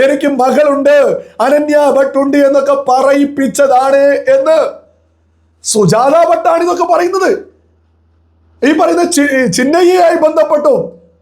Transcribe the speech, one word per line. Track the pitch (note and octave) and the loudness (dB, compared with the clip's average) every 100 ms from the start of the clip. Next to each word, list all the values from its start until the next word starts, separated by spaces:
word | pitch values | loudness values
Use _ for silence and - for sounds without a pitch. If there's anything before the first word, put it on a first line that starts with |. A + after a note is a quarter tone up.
എനിക്ക് | C4+ C#4+ C#4+ | 0 0 -2
മകളുണ്ട്, | C4+ B3+ B3 D4+ C#4 C#4 D4 A#3+ E3 - - | -2 0 0 0 0 2 2 2 -2 -10 -4
അനന്യ | B3 D4 D4 D4 C#4+ C4+ | -2 0 0 0 2 0
ഭട്ട് | C4+ C4+ | -2 -2
ഉണ്ട്" | C#4 C#4+ | -2 2
എന്നൊക്കെ | C#4 C#4 C#4 | 2 0 0
പറയിപ്പിച്ചതാണ് | C#4 - B3+ C4+ C#4+ C#4 C#4+ C4+ F#3 C#4 B3+ C4 C#4 C#4 | -2 0 0 2 0 0 -2 -4 0 0 2 2 2 2
എന്ന്. | C#4 C4 C4+ D#4 D#4+ B3+ - _ _ _ _ _ _ _ _ | 0 0 0 2 0 -2 -8 _ _ _ _ _ _ _ _
സുജാത | - G#3 F#3 G#3+ C4+ D#4+ E4 | -6 0 0 2 2 2 2
ഭട്ടാണ് | E4 F4 E4 | 0 0 0
ഇതൊക്കെ | F4 E4+ F4 | -2 -2 -2
പറയുന്നത്. | E4 F4 F#4+ F#4 G3 - _ _ _ _ _ _ _ _ _ _ - C4 | 0 -2 -2 -2 -4 -8 _ _ _ _ _ _ _ _ _ _ -4 0
ഈ | D#4 | 2
പറയുന്ന | E4+ E4+ | 0 0
ചി-, | F4 C#4+ C#4+ C4 A#3+ | -2 0 0 0 -2
ചിന്നയ്യയായി | F3 C4+ E4 F4 F#4 E4+ E4+ | -2 0 2 2 2 2 2
ബന്ധപ്പെട്ടും | D#4 D#4+ D4+ D4+ D4+ A#3+ - - _ _ | 0 0 0 0 0 -2 -4 -14 _ _